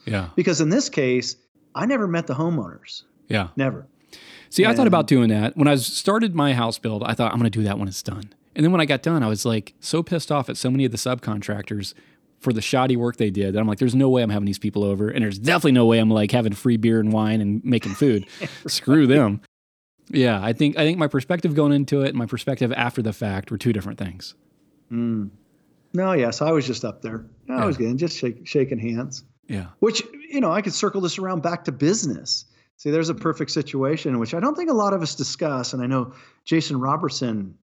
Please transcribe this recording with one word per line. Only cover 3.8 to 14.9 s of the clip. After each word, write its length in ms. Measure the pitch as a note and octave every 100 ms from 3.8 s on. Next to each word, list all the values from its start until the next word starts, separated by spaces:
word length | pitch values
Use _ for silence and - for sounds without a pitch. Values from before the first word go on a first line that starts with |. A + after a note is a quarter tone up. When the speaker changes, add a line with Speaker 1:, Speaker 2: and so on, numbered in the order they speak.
| - _ _ - - - -
Speaker 1:
See, 140 | - G#3
I 40 |
thought 100 | A#3+
Speaker 2:
And 80 | A#3+
Speaker 1:
about 180 | F3 -
doing 240 | C3+ A#2
that. 260 | G#2+ G#2+ -
When 120 | D3
I 60 |
s-, 120 | C#3 A#2+
started 480 | - - G#3+ A3+
my 220 | E3 C#3+ B2
house 240 | A#2 A2+
build, 240 | A#2 G#2+
I 100 | -
thought, 180 | A2+ A#2
"I'm 60 | A#2
gonna 140 | A#2
do 100 | G#2+
that 140 | G#2+ G#2
when 100 | G2
it's 140 | F#2+
done." 320 | - F#2+ G#2 _ _ -
And 80 |
then 80 | D#3
when 100 | F3+
I 40 | D3+
got 180 | C3+
done, 180 | E3 E3
I 60 | A2+
was, 180 | G#2+ A#2+
like, 300 | A2 - _
so 220 | - D#3+
pissed 300 | E3 E3+ -
off 180 | D3 C3
at 80 | A#2+
so 140 | B2+
many 140 | C3 C3
of 60 |
the 60 | A2
subcontractors 960 | B2+ B2+ - G#2+ G2+ G#2 G2+ G#2 G2 - _ _ _ _
for 120 | -
the 100 | A2
shoddy 340 | - C3 B2+ B2
work 220 | A#2+ -
they 120 | A2
did. 260 | G2 G2 G#2
I'm 120 | A2
like, 100 | G#2
"There's 160 | C3
no 160 | B2+ C3+
way 140 | B2+
I'm 80 | A2+
having 160 | G#2 G2+
these 100 | G2
people 260 | G#2 G2+
over. 240 | G2+